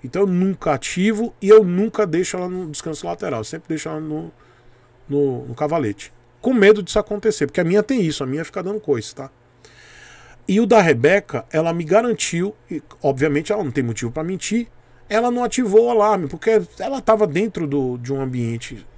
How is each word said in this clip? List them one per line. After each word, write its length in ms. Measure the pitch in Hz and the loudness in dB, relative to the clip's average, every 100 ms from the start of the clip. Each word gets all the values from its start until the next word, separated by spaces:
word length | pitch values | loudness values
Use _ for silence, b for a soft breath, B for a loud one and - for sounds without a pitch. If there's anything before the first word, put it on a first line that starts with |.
Então 200 | 127 175 | -8 -2
eu 40 | 202 | 0
nunca 460 | 180 190 190 - | 2 0 -2 -2
ativo 600 | 139 - - 196 214 233 - | -2 -4 -2 0 0 -4 -4
e 80 | 196 | 8
eu 140 | 220 | 8
nunca 440 | 190 175 214 - 208 | 8 0 -2 -2 -2
deixo 300 | 160 185 185 | 0 -2 -4
ela 120 | 180 | -6
no 220 | 185 175 | -8 -10
descanso 360 | 147 - 151 170 | -10 -10 -8 -8
lateral. 340 | 170 190 117 | -8 -6 -6
Eu 40 | |
sempre 240 | 110 165 - | -8 -12 -8
deixo 200 | 156 160 | -8 -6
ela 120 | 156 | -8
no, 320 | 156 151 165 - b b b b b _ - | -6 -8 -10 -16 b b b b b _ -4
no, 380 | 143 143 123 127 | 0 0 -2 -8
no 80 | |
cavalete. 580 | 120 147 165 120 101 - - _ _ | -6 -2 0 -2 -6 -12 -20 _ _
Com 140 | - | 0
medo 280 | 254 196 214 | 4 6 6
disso 160 | 180 214 | 4 -2
acontecer, 480 | 208 208 220 208 - | -2 -2 -2 -2 -2
porque 140 | - | -2
a 40 | |
minha 180 | 170 196 | 2 2
tem 180 | 214 262 | 2 0
isso, 240 | 170 147 | 0 -2
a 20 | 131 | -6
minha 180 | 139 | -6
fica 180 | 165 - | -6 -8
dando 180 | 185 214 | -6 -8
coice, 340 | 214 127 107 | -2 -2 -2
tá? 160 | - 135 _ _ _ B B B B B B B B - | -14 -18 _ _ _ B B B B B B B B -2
E 100 | 196 | 0
o 80 | 226 | 6
da 140 | 226 | 6
Rebeca, 640 | 170 127 135 196 - 123 - | 6 4 4 2 0 -10 -4
ela 200 | 156 165 | -2 -2
me 120 | 170 | -2
garantiu, 720 | 160 196 240 220 - 170 190 - _ | 2 2 2 -2 -4 -2 -4 -6 _
e 120 | 160 - - | -12 -12 -4
obviamente 500 | 147 131 151 143 156 | -2 0 0 0 -2
ela 100 | 208 | -4
não 80 | 160 | -4
tem 140 | 123 | -4
motivo 260 | 123 110 117 | -4 -4 -6
pra 140 | 123 | -6
mentir, 440 | 165 185 - 220 233 - b b - | -8 -6 -4 -4 -4 -14 b b -4
ela 220 | 214 240 | 0 0
não 140 | 240 | 0
ativou 420 | 247 - 240 202 233 | -2 -2 4 4 6
o 40 | |
alarme, 380 | 233 208 202 151 | 2 2 2 -2
porque 340 | 165 - 220 175 - | -4 2 2 0 -8
ela 220 | 190 269 | -6 -4
tava 260 | - 220 208 | 0 2 2
dentro 400 | 147 220 - 156 | 0 -4 -4 -4
do, 320 | 143 131 123 | -2 -2 -4
de 140 | 120 | -6
um 80 | 135 | -6
ambiente 680 | 135 127 117 113 - 110 - | -4 -4 -4 -6 -10 -16 -18